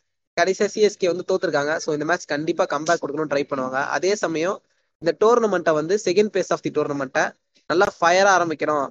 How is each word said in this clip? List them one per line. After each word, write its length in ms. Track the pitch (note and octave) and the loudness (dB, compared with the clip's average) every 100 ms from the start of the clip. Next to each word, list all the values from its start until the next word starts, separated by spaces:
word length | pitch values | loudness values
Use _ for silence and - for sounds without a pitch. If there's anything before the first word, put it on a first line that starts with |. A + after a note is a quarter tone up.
| _ _ _ - | _ _ _ -2
கடைசியா 300 | F3 F#3+ G3+ | -2 0 -2
சி 120 | A3 | 2
எஸ் 180 | G#3 - | 0 2
கே 80 | F3+ | -2
வந்து 180 | F3 F3+ | -2 -2
தோத்துருக்காங்க. 480 | F#3 F3+ D3 D3 E3+ | -2 0 -2 -2 -2
So 120 | - | -2
இந்த 140 | D3+ D3+ | -4 -2
மேட்ச் 200 | F3+ - | -2 -2
கண்டிப்பா 360 | D3 D#3+ E3 F3+ | -4 -2 -2 -2
கம்பேக் 340 | D3 D#3+ E3+ | -2 0 -2
கொடுக்கணும்னு 300 | D#3 D3 D#3 | -2 -6 -2
ட்ரை 100 | C#3+ | -2
பண்ணுவாங்க. 360 | C#3+ C#3 B2+ C3 C3+ | -2 -4 -4 -4 -4
அதே 220 | C#3+ F3+ G#3 | -2 -2 -2
சமயம் 420 | E3+ D#3 F3 - _ _ _ _ | -2 -2 -4 -4 _ _ _ _
இந்த 100 | E3 D#3+ | -4 2
டோர்னமெண்ட்டை 580 | G#3+ A#3+ A3 F3+ E3 | 4 4 2 0 0
வந்து 220 | D#3 D#3+ G#3 | 0 0 -2
செகண்ட் 320 | F#3 F3+ G#3+ | 2 2 2
phase 200 | F#3 E3+ | 0 -2
of 100 | E3 | -4
the 100 | D3 | -2
tournament-அ 520 | D3 D3 C#3+ C3+ D#3 F3+ - _ _ - | -4 -2 -4 -4 -2 -4 -6 _ _ -2
நல்லா 180 | D#3+ G3+ | 2 2
ஃபயரா 400 | - E3+ F#3 G3+ | 2 2 4 6
ஆரம்பிக்கணும் 540 | F#3 E3+ D3+ D3+ D3+ C3 | 4 2 -2 -2 -2 -4